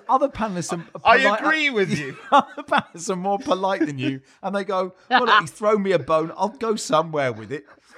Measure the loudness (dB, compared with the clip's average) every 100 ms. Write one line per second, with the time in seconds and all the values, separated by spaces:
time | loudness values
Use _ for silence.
0 | 0 2 2 -2 -4 -4 -6 -8 -8 0
1 | 4 6 4 2 0 0 0 0 0 -2
2 | -4 -10 2 2 2 -4 -2 -2 -2 -8
3 | -6 -4 -2 -2 -2 -2 0 -2 -4 -4
4 | -4 -6 -10 _ -8 -6 -4 -4 -4 -8
5 | -2 0 4 4 2 -2 2 2 2 0
6 | 2 0 0 -2 -4 -2 -4 -4 0 0
7 | 0 -2 -2 -4 -8 -12 -12 -20 _